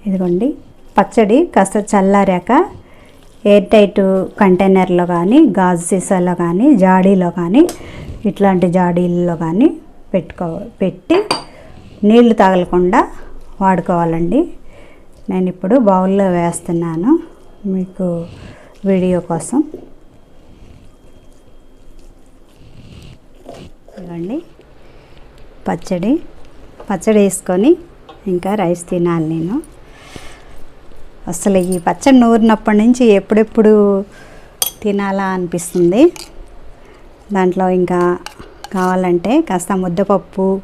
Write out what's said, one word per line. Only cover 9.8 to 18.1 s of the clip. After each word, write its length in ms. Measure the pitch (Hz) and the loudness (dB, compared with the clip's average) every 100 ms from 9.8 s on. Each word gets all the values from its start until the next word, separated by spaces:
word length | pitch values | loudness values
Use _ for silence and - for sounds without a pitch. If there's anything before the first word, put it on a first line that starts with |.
| - - - | -16 -20 -6
పెట్టుకో-, 520 | 190 160 - 175 170 226 - | -6 -6 -10 -8 -8 -12 -6
పెట్టి 360 | 185 - - 349 427 - - - - - - - 208 | -6 -6 -2 -2 0 -8 -10 -20 -20 -20 -20 -8 2
నీళ్లు 260 | 233 240 220 | 4 4 4
తగలకుండా 580 | 190 185 175 180 180 233 370 - - - - - | 4 2 0 0 2 2 0 -6 -18 -18 -20 -2
వాడుకోవాలండి. 760 | 190 185 180 175 170 165 170 240 349 - - - - - - - - | 0 0 0 -2 0 -2 0 0 -2 -6 -20 -20 -20 -20 -20 -16 -6
నేను 180 | 190 185 | -2 -2
ఇప్పుడు 220 | 180 185 254 208 | -4 0 2 2
బౌల్లో 380 | 185 185 196 190 175 | 2 0 0 0 0
వేస్తున్నాను 760 | 170 170 - 170 170 160 202 330 - - - - 208 | -2 -4 -6 -4 -4 -4 0 0 -2 -20 -20 -14 -6
మీకు 340 | 190 185 - 185 | -6 -6 -6 -6